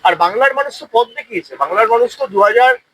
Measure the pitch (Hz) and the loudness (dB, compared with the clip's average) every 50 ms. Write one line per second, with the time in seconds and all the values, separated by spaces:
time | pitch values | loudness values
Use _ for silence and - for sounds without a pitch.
0 | - 190 175 156 170 175 196 233 269 277 269 277 277 285 - - 302 - - 226 | 0 0 0 2 0 -2 0 0 0 0 0 -2 -6 -6 -8 -14 -18 -4 -2 -2
1 | 240 233 233 - - _ 226 175 170 - - - 139 151 175 208 226 220 233 233 | -2 -2 -6 -16 -16 _ -10 -10 -10 -10 -8 -8 -6 -4 0 0 2 2 2 0
2 | 240 233 - - 220 202 190 196 202 208 214 240 247 254 254 240 _ _ | 0 -2 -2 -6 -8 -4 0 2 2 2 4 4 4 4 2 0 _ _